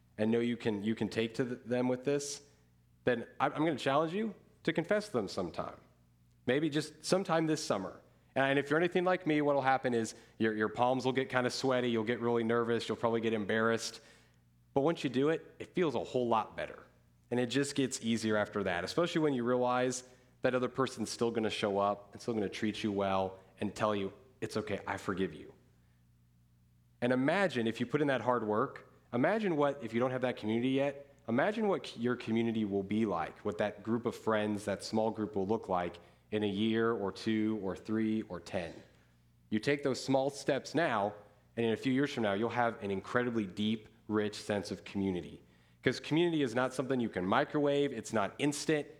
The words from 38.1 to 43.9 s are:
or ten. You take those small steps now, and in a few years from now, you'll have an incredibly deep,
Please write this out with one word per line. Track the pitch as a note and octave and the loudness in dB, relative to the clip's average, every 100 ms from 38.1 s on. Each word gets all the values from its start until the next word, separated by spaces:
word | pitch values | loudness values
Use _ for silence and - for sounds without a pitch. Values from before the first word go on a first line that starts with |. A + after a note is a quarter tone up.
| A2 G#2+ | 0 -4
or | F2 | -10
ten. | - F#2+ E2 D2+ - - _ _ _ _ - | -6 -6 -6 -10 -20 -20 _ _ _ _ -4
You | G#2+ | -2
take | C#3+ C#3+ | 0 0
those | C#3 A#2+ | 0 -2
small | - C3+ C#3 | 0 0 0
steps | - - C3+ - | -4 -2 -2 0
now, | - E3 A2+ G2+ G#2 - - _ - | -2 0 2 0 -4 -18 -20 _ -2
and | A#2 | 0
in | |
a | A2 | 0
few | C3+ | 2
years | C3 C#3+ | 2 0
from | - | 0
now, | A2 | 0
you'll | G2 A2+ | 2 0
have | A#2 A#2 G#2+ | 2 0 0
an | G2+ | -4
incredibly | G2 - B2 B2 A#2 | -4 -2 0 0 0
deep, | G2+ F2+ G#2+ A2 - | -2 -2 -2 -2 -6